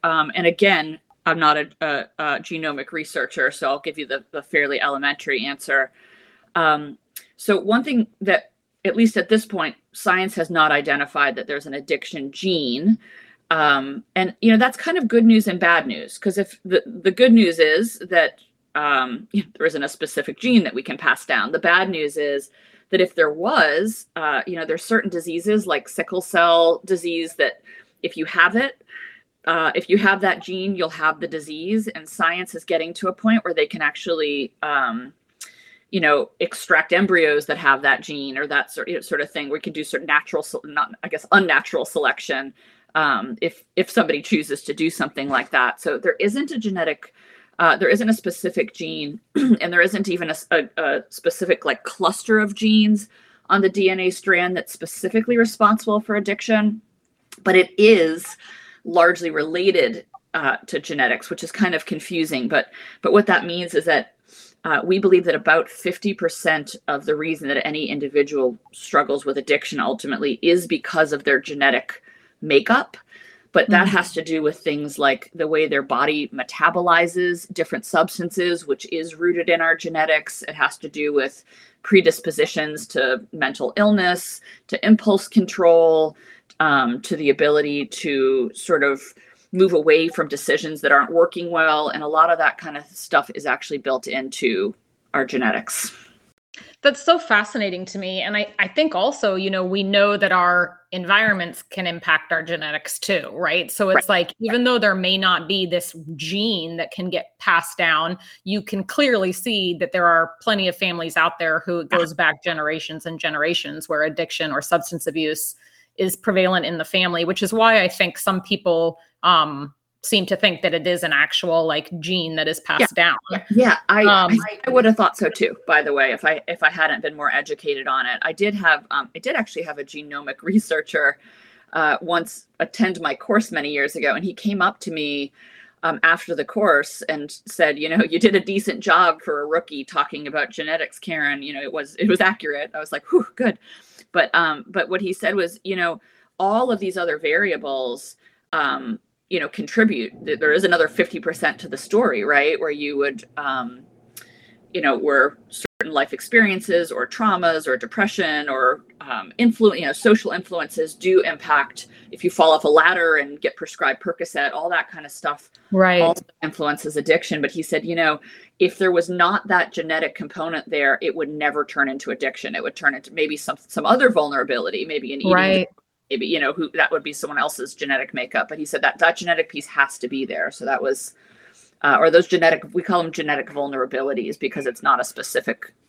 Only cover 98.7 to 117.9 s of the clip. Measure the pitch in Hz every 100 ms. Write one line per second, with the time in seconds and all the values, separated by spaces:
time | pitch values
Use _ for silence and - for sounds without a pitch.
98.7 | - 311 185 226 285 214 190 190 190 185
99.7 | 196 190 202 202 202 196 185 175 180 175
100.7 | - _ 185 175 202 220 196 170 - -
101.7 | - 180 170 - 156 - 165 160 170 151
102.7 | 151 - - - 185 139 131 170 175 147
103.7 | - 196 190 - 190 202 - 220 233 247
104.7 | 240 208 190 185 190 190 175 165 196 180
105.7 | 175 175 165 156 156 156 196 220 196 165
106.7 | 165 160 - 185 170 - - - 170 -
107.7 | - 170 156 165 185 - - 190 208 202
108.7 | 196 196 - 285 226 190 185 247 214 185
109.7 | 170 175 185 170 165 165 - - 208 185
110.7 | 175 185 175 165 165 165 - 165 160 185
111.7 | 175 147 175 165 160 160 151 175 160 151
112.7 | 160 - 160 165 160 165 151 156 170 147
113.7 | 151 - 151 156 156 160 - 160 156 -
114.7 | 170 - 165 - 151 156 156 - - _
115.7 | _ _ - 185 185 - 190 180 185 151
116.7 | 170 160 190 180 170 170 185 196 220 226
117.7 | 220 185